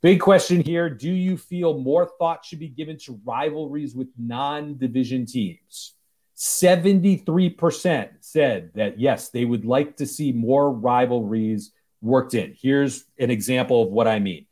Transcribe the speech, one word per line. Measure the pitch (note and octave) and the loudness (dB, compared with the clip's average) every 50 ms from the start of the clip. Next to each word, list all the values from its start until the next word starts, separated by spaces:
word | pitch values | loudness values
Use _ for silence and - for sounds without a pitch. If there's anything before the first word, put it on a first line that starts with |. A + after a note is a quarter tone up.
Big | - E3+ F#3+ F3 | 8 6 6 6
question | - G3 G3 F#3 - - F3+ F3 | 6 6 6 6 6 4 0 0
here. | D#3 D3+ E3+ E3+ E3+ E3 | 2 0 0 -2 -2 -2
Do | D3 - - D#3 | -4 -6 -6 -4
you | F#3 F#3 F3+ F#3 F#3 - | -2 -2 0 -2 -2 -4
feel | - _ F3+ F3 F3 E3 D3+ C#3 | -6 _ -8 -2 0 0 0 0
more | C3 C3 C#3+ E3+ F3 E3+ - - | -2 0 2 2 2 0 -2 -4
thought | F3 E3 E3 D#3 - | -2 -2 -2 -4 -10
should | - - D#3 | -18 -16 -14
be | D#3 D#3+ | -14 -14
given | B2+ C3 D#3 D3+ D#3+ D3+ | -12 -12 -12 -12 -12 -16
to | - - B2+ G2+ G2+ | -16 -18 -18 -14 -10
rivalries | B2 A#2 B2 C#3+ D#3 D3 D#3 D#3 C#3+ C#3 D3 D3 C3+ A#2 | -8 -6 -4 -4 -4 -4 -4 -8 -8 -8 -8 -8 -8 -8
with | B2 C3 B2+ _ A#2+ | -10 -12 -12 _ -10
non-division | A#2 A#2 A#2 B2 C#3 C#3+ D3 D3+ D3+ D3 C#3+ B2+ C3 B2 A2+ C3 B2+ A#2 B2+ C3 B2 | -8 -8 -6 -4 -4 -4 -4 -6 -8 -10 -8 -6 -6 -4 -2 -2 -2 -2 -2 -6 -6
teams? | A2+ - B2+ G#2+ F#2 E2 _ _ _ - - - - _ _ _ _ _ _ _ _ _ | -4 -4 -4 -4 -4 -6 _ _ _ -20 -18 -18 -18 _ _ _ _ _ _ _ _ _
Seventy-three | - - - - - - F3+ F3+ F3+ E3 G3 G3 G3 E3+ G3 F#3+ - - - D#3+ F3 F#3 F3+ | -10 -6 -6 -2 2 4 4 4 6 4 4 4 4 4 4 2 2 0 0 2 2 2 2
percent | F#3 - - E3 D3 - - F#3 E3 C3+ G2+ - - _ | 0 0 0 0 0 0 0 0 0 0 -2 -6 -12 _
said | - - - D#3 D3 C3+ A#2 F#2 E2+ E2 _ | -20 -4 0 2 2 2 2 -2 -6 -10 _
that, | G#2 G#2+ G#2 - G#2 | -4 -4 -4 -4 -2
yes, | A#2+ C#3 B2 G2+ - - | 0 0 0 0 -4 -10
they | _ B2 A#2+ | _ -4 -2
would | A#2 A#2+ A2+ G2+ | 0 -2 -2 0
like | A2+ B2 C3+ D3 D3 - - | 0 0 0 0 -2 -4 -8
to | D3 | -8
see | C3 - - D3+ C#3 | -8 -6 -4 -4 -2
more | B2 A#2 A2+ A2+ C3 C#3 C#3+ C#3+ | -2 -2 0 2 4 4 4 2
rivalries | C3 A2+ G#2+ B2 B2 B2 B2+ B2 B2 B2 A2+ G2+ A2 A2+ A2 A2 A2 G#2 G2+ - _ _ _ _ _ _ | 0 0 0 2 2 2 2 2 0 -2 -2 -2 -2 -2 -2 -2 -2 -4 -6 -10 _ _ _ _ _ _
worked | - A2 B2+ C3 B2+ C3 - | -2 2 2 2 2 0 -4
in. | A#2 F#2 E2+ - | -4 -4 -4 -10
Here's | _ - C3 C3+ C#3 C#3 C3+ B2 - - _ _ _ | _ -2 0 2 2 2 0 -4 -8 -16 _ _ _
an | C3+ A#2+ | -2 -2
example | B2 G#2+ G2 A#2+ B2+ B2+ B2+ B2 B2 A#2 | 0 -2 -2 -2 0 -2 0 2 2 2
of | A2+ F#2+ | 2 2
what | G2 A2 A#2 A2 | 2 2 2 2
I | A2 G#2+ | 2 0
mean. | G2+ G2 F2+ D2+ - _ | 0 -4 -4 -8 -14 _